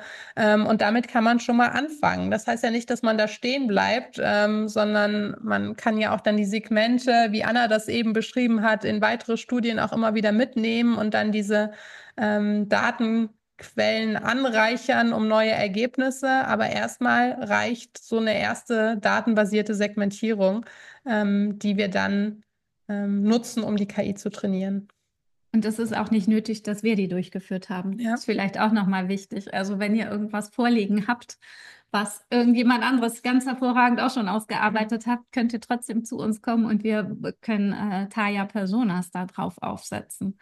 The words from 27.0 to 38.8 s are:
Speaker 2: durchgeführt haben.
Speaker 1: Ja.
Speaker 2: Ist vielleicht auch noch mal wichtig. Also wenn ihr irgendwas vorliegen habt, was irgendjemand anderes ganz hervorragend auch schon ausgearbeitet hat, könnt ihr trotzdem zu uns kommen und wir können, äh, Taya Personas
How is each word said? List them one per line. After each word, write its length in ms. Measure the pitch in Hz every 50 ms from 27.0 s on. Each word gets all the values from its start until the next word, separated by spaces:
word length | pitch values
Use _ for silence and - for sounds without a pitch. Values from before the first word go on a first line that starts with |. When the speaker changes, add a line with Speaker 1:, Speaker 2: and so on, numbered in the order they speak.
| 190 180
Speaker 2:
durchgeführt 600 | 180 180 180 - - 196 - - 196 185 185 -
haben. 300 | 185 185 180 190 196 220
Speaker 1:
Ja. 160 | 240 226 226
Speaker 2:
Ist 120 | 240 -
vielleicht 340 | - 208 202 196 196 196 -
auch 100 | 208 214
noch 160 | 220 214 196
mal 220 | 185 196 190 185 185
wichtig. 440 | 196 196 196 - - 202 196 - -
Also 280 | 196 196 196 208 190
wenn 160 | 208 208 214
ihr 120 | 226 208 -
irgendwas 420 | - 208 214 214 214 208 208 -
vorliegen 580 | _ - 240 240 240 233 202 196 202 214 196 -
habt, 280 | 247 240 - - - _ _ - - - - - - - _ _
was 340 | - 208 214 214 - - _ -
irgendjemand 540 | 233 240 240 240 240 233 240 240 247 240 220
anderes 400 | 240 269 247 233 233 226 - -
ganz 200 | 247 247 262 254
hervorragend 560 | 269 254 254 254 247 240 254 247 247 240 -
auch 120 | 233 254 -
schon 140 | 254 214 185
ausgearbeitet 800 | 190 220 214 - 214 - - 214 214 226 214 214 233 220 - 233
hat, 100 | 240 240 - _ -
könnt 200 | 262 226 240 233
ihr 80 | 233
trotzdem 440 | - - 247 240 - - 220 226 226
zu 120 | - 247 -
uns 240 | - 214 214 220 -
kommen 220 | - 233 226 220
und 200 | 220 220 208 208
wir 320 | 220 214 214 202 208 208 - - - - _
können, 320 | - - 220 208 202 202 -
äh, 360 | - 202 208 190 190 196 196
Taya 360 | - 226 214 202 208 202 196
Personas 640 | 202 - 220 196 185 196 233